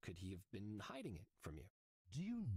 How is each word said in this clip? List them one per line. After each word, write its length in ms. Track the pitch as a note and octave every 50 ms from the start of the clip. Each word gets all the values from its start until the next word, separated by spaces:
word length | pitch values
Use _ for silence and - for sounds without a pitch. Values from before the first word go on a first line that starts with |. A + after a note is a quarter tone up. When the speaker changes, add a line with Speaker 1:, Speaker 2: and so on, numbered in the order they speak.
Speaker 1:
Could 160 | - - F#2 E2+
he 140 | F#2 F#2
have 200 | F#2+ F2+ F#2 _
been 280 | - G2 G2+ G#2+ G#2+ G#2
hiding 340 | G2+ - A#3 C4+ A#3+ D#3 G2+
it 120 | D#2+ G2 - _ _
from 160 | - E2 D2+ D2+
you? 80 | C#2+ G2 _ _ _ _ _ _ _ F2+
Speaker 2:
Do 100 | F2 C3+
you 220 | F3+ G#3 A#3+ A#3 G#3+ C3+ G2+